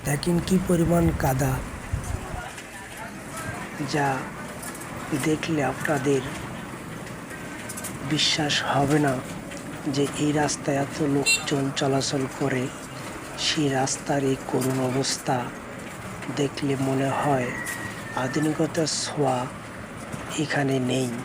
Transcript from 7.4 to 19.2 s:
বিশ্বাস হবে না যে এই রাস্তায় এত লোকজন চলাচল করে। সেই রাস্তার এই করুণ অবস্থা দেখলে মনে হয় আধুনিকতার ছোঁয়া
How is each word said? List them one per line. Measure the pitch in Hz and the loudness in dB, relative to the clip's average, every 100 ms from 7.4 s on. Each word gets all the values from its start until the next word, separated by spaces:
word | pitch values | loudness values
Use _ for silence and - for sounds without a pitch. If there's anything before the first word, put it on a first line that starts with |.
| - - - - - - 135 | -10 -10 -8 -8 -8 -6 0
বিশ্বাস | 147 - - 147 - | 2 4 2 2 2
হবে | - 139 139 151 | 4 4 6 6
না | 147 127 - - - - - - 151 | 6 2 -4 -8 -8 -10 -8 -6 -2
যে | 135 139 - | 2 0 2
এই | 147 | 2
রাস্তায় | 147 147 - - 139 | 4 2 2 0 2
এত | 135 - | 0 0
লোকজন | 151 139 135 - - 139 139 139 | 2 4 4 2 2 2 2 2
চলাচল | 139 135 127 143 131 - | 4 4 2 0 -2 0
করে। | 139 127 135 - - - - - - - | 0 2 -2 -6 -12 -10 -10 -10 -10 -2
সেই | - - 147 | 0 2 4
রাস্তার | 131 135 - - 143 | 4 2 0 0 2
এই | 135 131 - | 4 0 0
করুণ | - 131 131 131 | 0 2 2 2
অবস্থা | 131 131 - - 127 123 - - - - - - - - 127 | 2 0 -2 0 0 -2 -8 -12 -10 -10 -10 -10 -8 -6 -2
দেখলে | 139 - 143 135 | -2 0 0 2
মনে | 135 135 139 131 | 2 2 2 2
হয় | 143 135 123 - - - - - - - | 2 2 2 -4 -6 -6 -6 -8 -6 -2
আধুনিকতার | 131 151 156 151 156 - 151 - | -2 2 2 2 0 2 0 0
ছোঁয়া | - - | -2 2